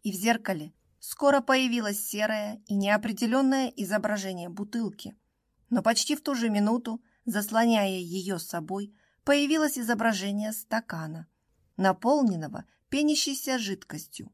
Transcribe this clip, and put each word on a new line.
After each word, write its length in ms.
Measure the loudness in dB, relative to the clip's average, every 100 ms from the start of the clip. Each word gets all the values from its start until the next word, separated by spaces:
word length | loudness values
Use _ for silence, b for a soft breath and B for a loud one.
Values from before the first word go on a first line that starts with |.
И 80 | -4
в 40 |
зеркале – 600 | -2 2 0 0 -4 -6 _ _ _
скоро 400 | -16 0 4 4
появилось 680 | 4 2 4 0 -2 -4 -6
серое 560 | -2 -2 -2 -6 -10 _
и 80 |
неопределённое 920 | 0 2 2 2 -2 0 4 4 2 0
изображение 800 | -4 -2 -2 -2 -4 -4 -6 -8
бутылки. 680 | -8 -6 -4 -4 -6 -16 -18 _ _ _ _ _
Но 120 | 0
почти 320 | 2 2 0
в 60 | -2
ту 140 | -2
же 160 | -2 0
минуту, 520 | 2 2 2 -2 -10 b b
заслоняя 760 | -4 -4 0 2 4 4 2 -2
её 400 | -4 -6 -4 -6
собой, 560 | -4 -8 -6 -8 -8 b b b
появилось 540 | 2 4 4 2 2 0
изображение 720 | -2 0 2 0 -2 -4 -4
стакана, 760 | -8 -4 -6 -4 -8 -8 -10 -14 _ _ _ _ 0
наполненного 880 | 2 2 2 4 4 2 -4 -10 -14 _ _
пенящейся 680 | 2 2 2 0 -4 -2 -2
жидкостью. 720 | -2 -6 -8 -12 -12 -16 -16